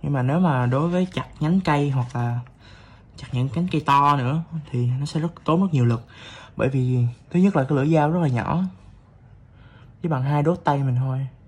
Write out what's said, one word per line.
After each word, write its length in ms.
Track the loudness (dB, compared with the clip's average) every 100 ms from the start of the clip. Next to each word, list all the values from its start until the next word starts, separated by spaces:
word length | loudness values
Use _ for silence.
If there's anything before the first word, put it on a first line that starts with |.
Nhưng 120 | -2
mà 100 | -2
nếu 160 | 0 2
mà 260 | 2 2 0
đối 240 | 0 0
với 180 | 0 -2
chặt 140 | -4 -10 -4
nhánh 200 | 0 0
cây 280 | 2 0 0
hoặc 260 | -2 -2 -4
là 240 | -2 -4 -8 -20 -20 -20 -20 -20 -20 -20
chặt 100 | -8
những 180 | -4 -2
cánh 180 | -2 -2
cây 100 | -2 4
to 300 | 4 6 4
nữa 260 | 0 -2 -4 -10 -6
thì 140 | -2 0 -2
nó 60 | -4
sẽ 140 | -4
rất, 120 | -4 -6 0
tốn 160 | 0
rất 60 | 2
nhiều 140 | 2 2
lực. 200 | 0 -6 -20 -20 -20 -18 -4
Bởi 140 | -2
vì 360 | 0 0 0 0 -4 -4
thứ 100 | 2
nhất 160 | 2 2
là 80 |
cái 120 | 0 0
lưỡi 180 | 2
dao 180 | 2 2
rất 80 | 2
là 80 | 0
nhỏ, 360 | 0 -2 -2 -2 -8 -20 -20 -20 -20 -20 -20 -20 -20 -20 -20 -20 -8
chỉ 80 | -4
bằng 140 | -2
hai 200 | 0 2
đốt 180 | 0 0
tay 200 | 0 0
mình 120 | 0 0
thôi. 320 | -2 -4 -8 -12